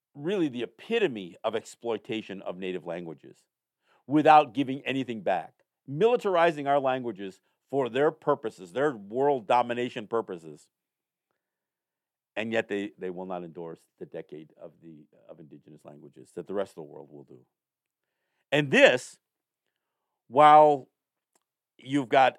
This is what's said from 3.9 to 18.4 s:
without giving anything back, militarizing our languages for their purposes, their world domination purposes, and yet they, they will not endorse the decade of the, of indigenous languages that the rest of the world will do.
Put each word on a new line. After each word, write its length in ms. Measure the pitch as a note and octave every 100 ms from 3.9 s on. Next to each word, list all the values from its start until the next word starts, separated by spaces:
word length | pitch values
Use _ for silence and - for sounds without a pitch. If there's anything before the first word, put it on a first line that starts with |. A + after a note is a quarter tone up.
| _ -
without 460 | D3 D3 D#3 D3
giving 300 | A2 C3+ C3+
anything 400 | B2+ C3+ B2 A2+
back, 320 | F#2 F2+ E2 _ _ _ -
militarizing 800 | C#3 A3 B3 G3+ F3+ E3+ D3+ C#3
our 100 | C#3+
languages 640 | C3+ C3 A#2+ G2 G2+ - _ _ _
for 180 | C3+ B2+
their 220 | A2+ D3+
purposes, 640 | D#3 - C#3 A2+ - F2+
their 220 | F#2 D3
world 520 | A#2+ G2 A2+ C#3+ C#3 G2+
domination 600 | B2 A#2+ A#2+ B2 B2 G#2
purposes, 640 | A#2 G#2 F2+ D#2+ D2+ _ _ _ _ _ _ _ _ _ _ _ _ _ _ _ _ _ -
and 160 | A2+
yet 160 | A2+ A2
they, 240 | G#2 G2+ -
they 120 | F#2
will 160 | F2+ F#2
not 160 | F2+
endorse 380 | F2 D#2+ E2+ E2 _ _
the 80 | E2+
decade 440 | E2 E2 D2+ D#2+ _
of 120 | E2+ D2+
the, 240 | E2 D#2 D2 _ _
of 100 | E2
indigenous 440 | D#2 D2 C#2+ D2+
languages 460 | E2 D2 D2 - -
that 120 | - E2+
the 80 |
rest 160 | G2 G2
of 40 | -
the 60 |
world 260 | D2+ D2+ D2
will 140 | C#2+
do. 140 | C2+ C2 B1+ _ _ _ _ _ _ _ _ _